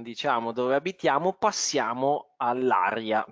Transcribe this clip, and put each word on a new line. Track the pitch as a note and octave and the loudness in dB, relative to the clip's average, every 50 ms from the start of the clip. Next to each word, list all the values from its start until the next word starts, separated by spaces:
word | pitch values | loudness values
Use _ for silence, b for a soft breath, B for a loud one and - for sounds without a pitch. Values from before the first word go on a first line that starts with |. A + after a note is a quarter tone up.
diciamo, | A#2 A#2+ A2+ - - C#3+ B2+ A#2 A#2 A#2 | -12 -12 -10 -6 -2 0 0 0 0 -2
dove | A2 A#2+ B2 B2+ C3+ | -2 -2 0 2 0
abitiamo, | C#3+ D3 F#3 F#3+ - - D#3 C#3 C#3+ E3 F#3 F#3+ | 0 0 -4 -6 -2 0 2 2 2 2 0 -2
passiamo | - - G#3+ - - - - - C#3 A#2 A2 A#2+ B2+ C3 C#3 D3 D3+ - _ _ - | 0 0 0 0 0 -4 -2 0 0 0 -2 -2 0 0 0 0 0 -4 _ _ -4
all'aria, | C3 A#2+ B2 B2+ B2+ B2+ A2 F#2+ F2+ G2 G2+ A2+ A2+ G#2+ G#2+ A2 A2 - | -2 -2 0 0 2 2 4 4 2 2 0 -2 -2 0 0 0 -2 -2